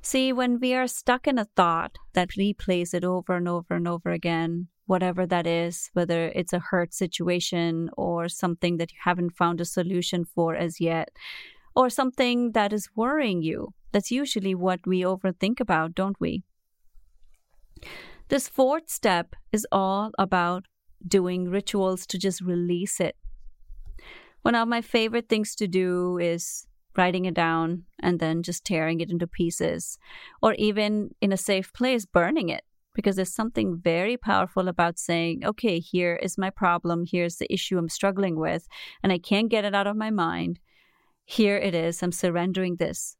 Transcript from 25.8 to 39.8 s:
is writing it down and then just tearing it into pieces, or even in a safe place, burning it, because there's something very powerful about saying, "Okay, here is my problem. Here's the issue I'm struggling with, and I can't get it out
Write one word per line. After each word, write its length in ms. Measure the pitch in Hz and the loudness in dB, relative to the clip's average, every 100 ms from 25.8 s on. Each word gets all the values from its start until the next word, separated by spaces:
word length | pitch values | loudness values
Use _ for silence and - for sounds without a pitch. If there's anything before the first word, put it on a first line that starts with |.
| 180 180 180 180 | 2 0 0 0
is 480 | 170 170 - - - _ _ - | 0 -2 -6 -10 -14 _ _ 2
writing 300 | 180 185 185 | 2 2 0
it 80 | |
down 500 | 170 165 165 165 175 - - | 0 2 2 0 -2 -8 -2
and 200 | 180 175 | 0 2
then 220 | 160 165 | 0 0
just 220 | 175 175 | -2 -6
tearing 380 | - 170 160 165 | -2 0 0 -2
it 100 | 170 | -2
into 160 | 175 170 | -2 -2
pieces, 720 | - 170 - 165 165 - - - - - - | 0 -2 0 -2 -2 -8 -14 -20 -20 -20 0
or 120 | 220 | 2
even 600 | - 214 208 208 214 208 - | 2 0 2 0 0 -4 -2
in 140 | 202 | 0
a 40 | 190 | 0
safe 360 | - 190 196 | 0 -2 -2
place, 320 | - 254 247 190 | -2 0 0 2
burning 420 | 180 170 311 180 | 2 4 2 0
it, 160 | - _ _ _ | -4 _ _ _
because 240 | - 208 190 | 0 0 0
there's 160 | 185 | -2
something 440 | - 226 233 208 170 | -2 -2 0 0 0
very 380 | 175 165 196 247 | 2 2 0 -2
powerful 540 | - 196 185 - 180 | 0 2 2 0 -2
about 280 | 170 170 175 | 2 0 0
saying, 480 | - 170 170 165 - | -2 0 0 -2 -2
"Okay, 340 | 214 226 170 | 0 0 0
here 360 | - 180 175 170 | 0 0 0 0
is 220 | 190 - | -4 -2
my 120 | 190 | -4
problem. 540 | - 185 175 170 170 175 | 0 2 2 0 -2 0
Here's 300 | 180 175 - | 0 0 -2
the 160 | - | -4
issue 240 | 190 - 185 | -2 0 -2
I'm 120 | 165 | -2
struggling 480 | - 196 190 196 160 | 0 -2 0 0 0
with, 280 | 160 170 - - - - | -2 -2 -6 -18 -18 -4
and 80 | 196 | 0
I 60 | 180 | 0
can't 320 | - 202 226 | 2 2 4
get 160 | 220 208 | 2 2
it 100 | |
out 120 | 202 | 0